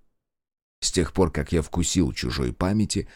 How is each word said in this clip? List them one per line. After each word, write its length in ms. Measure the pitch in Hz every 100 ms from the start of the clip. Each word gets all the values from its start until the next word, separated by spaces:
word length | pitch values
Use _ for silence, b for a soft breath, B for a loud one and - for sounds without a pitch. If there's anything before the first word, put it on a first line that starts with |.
| _ _ _ _ _ _ _ -
С 120 | -
тех 200 | 92 80
пор, 180 | - 82
как 220 | - 71
я 100 | 82
вкусил 520 | 73 - 78 92 71
чужой 400 | - 62 67 62
памяти, 560 | 57 90 107 101 98 -